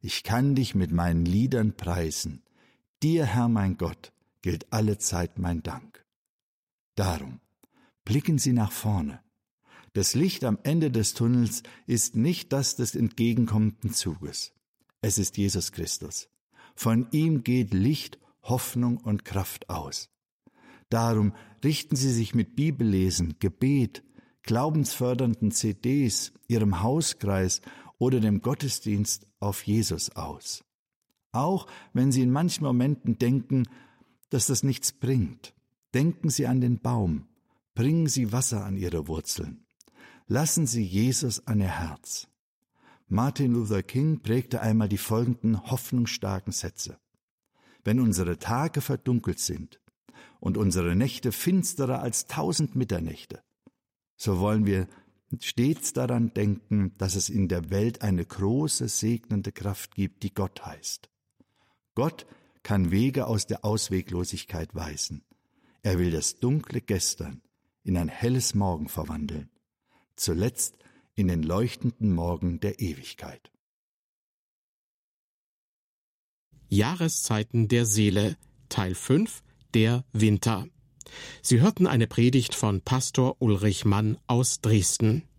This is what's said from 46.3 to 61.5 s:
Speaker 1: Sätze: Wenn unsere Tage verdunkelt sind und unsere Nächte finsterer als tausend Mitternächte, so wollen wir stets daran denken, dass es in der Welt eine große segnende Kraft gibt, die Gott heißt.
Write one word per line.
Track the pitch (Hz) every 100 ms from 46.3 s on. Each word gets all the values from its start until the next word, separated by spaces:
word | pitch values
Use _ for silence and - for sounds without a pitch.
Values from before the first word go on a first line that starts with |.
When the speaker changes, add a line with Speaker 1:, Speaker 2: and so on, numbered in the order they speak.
| 95 -
Speaker 1:
Sätze: | - 92 - - - _ _ _ _ _ _ _ _
Wenn | 101 117
unsere | 120 90 87 87
Tage | - 117 160 147
verdunkelt | - 131 - 123 - -
sind | - - 80 - _ _ - - - _
und | - 95
unsere | 101 87 85 87
Nächte | 131 - 127
finsterer | - - 185 170 - 131 127
als | 127 - -
tausend | - 170 160 151
Mitternächte, | 131 127 87 82 78 - - _ _ _ _ _ _ _ _
so | - 92
wollen | 101 107
wir | 101 95 90 - _ _ _ 110
stets | - - 127 156 -
daran | - 127 123 117
denken, | - 104 98 _ 104 95 -
dass | 95
es | 95 -
in | - 92
der | 90 82
Welt | 98 110 113
eine | 107 90
große | 82 - 98 127 151 - 110
segnende | - 110 117 - 104 98
Kraft | - 101 95 -
gibt, | - 98 _
die | 101
Gott | - 95 -
heißt. | - - - - - _ _ _ _